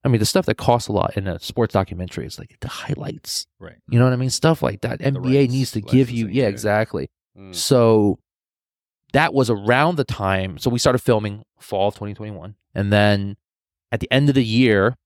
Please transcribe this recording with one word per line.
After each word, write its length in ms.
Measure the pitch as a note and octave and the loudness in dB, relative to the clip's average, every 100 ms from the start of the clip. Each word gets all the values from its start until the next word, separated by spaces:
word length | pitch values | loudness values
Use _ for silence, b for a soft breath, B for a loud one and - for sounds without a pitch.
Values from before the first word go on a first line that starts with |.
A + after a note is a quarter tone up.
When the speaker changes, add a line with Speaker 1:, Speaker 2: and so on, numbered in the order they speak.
Speaker 1:
I 40 | C3+ | 2
mean, 100 | A#2 | 2
the 60 | G#2+ | 2
stuff 200 | F#3+ - | 0 0
that 100 | - | -2
costs 320 | - A#2+ - | 2 0 0
a 40 | |
lot 240 | G2+ - - | 0 0 -2
in 100 | G2 | -6
a 100 | E2 | -8
sports 360 | - - A2+ | -10 -4 -2
documentary 500 | G2+ F#2 F2+ F2+ - | 0 -2 -6 -10 -10
is, 140 | - - | -12 -14
like, 180 | - _ | -18 _
the 80 | - | -12
highlights. 760 | - - - D3+ D3+ - - - _ | -12 -8 -8 -8 -14 -10 -10 -10 _
Speaker 2:
Right. 180 | F2 - - | -20 -20 -2
Speaker 1:
You 100 | A#2+ | 2
know 80 | B2+ | 2
what 80 | |
I 20 | B2 | 2
mean? 140 | B2+ | -4
Stuff 320 | - D#3+ D#3+ | 0 0 0
like 180 | - G#2 | -2 -4
that. 180 | B2 - | -8 -4
Speaker 2:
The 40 | |
Speaker 1:
N 160 | C3+ C#3 | -4 -2
B 140 | B2+ C#3 | 0 2
A 40 | |
Speaker 2:
rights, 120 | C3 | 2
Speaker 1:
needs 180 | C3 B2+ | 0 -2
to 80 | G#2+ | -4
give 260 | G#2 B2+ B2+ | 2 2 2
you, 140 | A#2 | 0
Speaker 2:
licensing, 120 | A2 A2+ | -2 0
Speaker 1:
yeah, 60 | |
Speaker 2:
yeah. 40 | A#2 | -2
Speaker 1:
exactly. 640 | G2+ G#2+ G#2 A2 F#2+ C2+ _ _ _ | -2 -2 0 0 -6 -10 _ _ _
Speaker 3:
Mm. 160 | G2 | -14
Speaker 1:
So 640 | F2+ - C3 A#2 A2 G#2 - _ _ _ _ _ _ _ _ _ | -8 2 4 6 6 4 0 _ _ _ _ _ _ _ _ _
that 220 | C#3 D#3 | 0 0
was 160 | C#3 A#2+ | 2 0
around 460 | G#2+ G#2 B2 D#3 E3+ | 0 2 2 2 0
the 80 | |
time. 520 | C3 - G2 F#2+ F#2+ D#2+ | -4 -2 -2 -2 -4 -4
So 140 | B2+ | -2
we 80 | A#2+ | 0
started 220 | - B2 | 0 0
filming 420 | - A2+ G#2 G#2 - _ | 0 0 -2 -10 -16 _
fall 300 | - G2 G2+ | -8 -2 -2
of 80 | - | -2
twenty 180 | G#2 | -12
twenty-one. 400 | G2+ G#2+ G2+ F2 G#2+ _ | -12 -12 -14 -16 -20 _
And 180 | - G2+ | -4 2
then 440 | G#2 G#2 G2+ G2+ G2 _ _ _ _ _ | 4 4 2 -2 -10 _ _ _ _ _
at 80 | A2+ | -8
the 100 | - | -2
end 180 | C3 D3 | 2 4
of 40 | |
the 100 | C3+ | 2
year 520 | A2+ A2+ B2+ G#2 G2+ B2+ | 2 2 4 4 2 -2